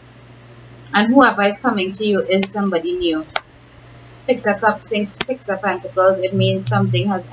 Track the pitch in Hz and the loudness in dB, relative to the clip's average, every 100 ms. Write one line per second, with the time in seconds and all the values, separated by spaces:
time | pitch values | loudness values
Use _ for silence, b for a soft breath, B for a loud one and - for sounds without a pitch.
0 | - - - - - - - - - 202 | -20 -20 -20 -20 -20 -20 -20 -20 -2 0
1 | 226 269 240 202 202 - 247 208 185 196 | 4 6 6 4 0 0 -2 0 -2 -2
2 | 214 196 - 190 196 208 196 175 165 180 | 0 0 2 0 0 -2 -2 -2 -2 -2
3 | 175 160 156 - - - - - - - | -2 -2 -4 -10 -10 -20 -20 -20 -20 -20
4 | - - - 240 208 208 220 208 - 208 | -20 -6 -4 -2 -2 0 0 -2 -4 -4
5 | 202 - - 262 - 190 202 180 190 185 | -4 -4 -6 -6 -6 -4 -4 -4 -4 2
6 | 190 190 190 190 190 190 - 202 190 180 | 2 2 0 0 0 0 0 0 2 0
7 | 196 190 - | 0 -2 -2